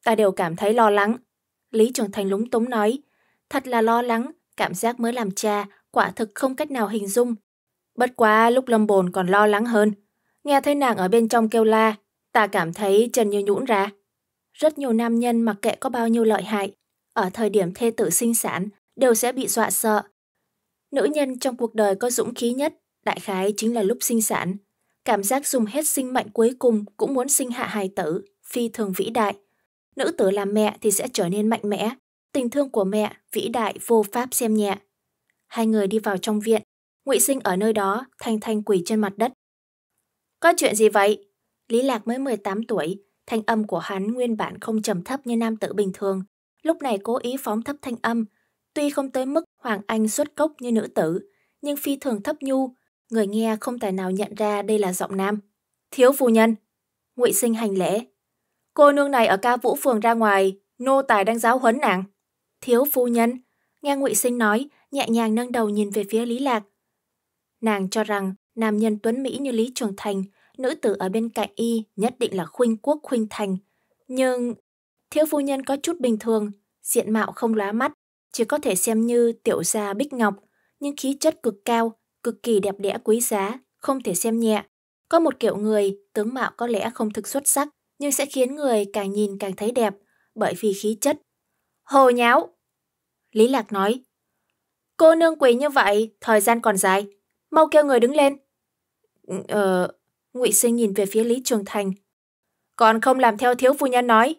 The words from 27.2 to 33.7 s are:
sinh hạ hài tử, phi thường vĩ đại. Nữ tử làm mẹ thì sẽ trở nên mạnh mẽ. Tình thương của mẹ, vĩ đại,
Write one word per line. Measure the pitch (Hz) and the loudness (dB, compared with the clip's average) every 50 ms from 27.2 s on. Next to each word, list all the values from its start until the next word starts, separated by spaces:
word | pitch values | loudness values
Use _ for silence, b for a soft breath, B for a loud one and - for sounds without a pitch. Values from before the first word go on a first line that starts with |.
| 247 277 | -2 0
sinh | - - 262 247 | 0 -2 -2 -4
hạ | 240 269 233 | -6 -6 -6
hài | 185 196 208 196 190 - | -6 -4 -4 -6 -4 -4
tử, | 196 175 151 170 202 - _ _ _ - | -4 -4 -4 -4 -6 -8 _ _ _ -14
phi | - - 247 233 220 | -8 -4 -4 -4 -4
thường | - - 214 196 185 | -4 -4 -6 -4 -4
vĩ | 196 190 226 | -4 -4 -2
đại. | 226 240 214 202 202 - _ _ _ _ _ _ _ _ _ _ - | -2 -2 0 -2 -2 -6 _ _ _ _ _ _ _ _ _ _ -6
Nữ | 269 269 349 339 | -4 -4 -2 0
tử | - 214 190 | 0 0 2
làm | 202 202 202 196 208 | 0 0 -2 0 0
mẹ | 214 214 208 - - | 2 2 0 0 -2
thì | - 214 | -2 0
sẽ | 196 - - 254 - | 0 -2 -2 -4 -4
trở | 233 185 170 | -4 -2 -2
nên | 190 208 208 220 | -2 0 0 0
mạnh | 226 - - | -2 -2 -4
mẽ. | 208 202 - 208 226 247 - _ _ _ _ _ _ | -4 -4 -4 -4 -6 -8 -10 _ _ _ _ _ _
Tình | - 285 247 240 | -4 -4 -2 -2
thương | 247 285 285 277 | -2 -2 -2 -2
của | - 226 196 | 0 -2 0
mẹ, | 190 208 214 208 - - - _ _ | 0 0 0 -2 -2 -6 -12 _ _
vĩ | - 214 - 233 | -8 -6 -6 -4
đại, | 233 247 220 196 | -4 -4 -4 -4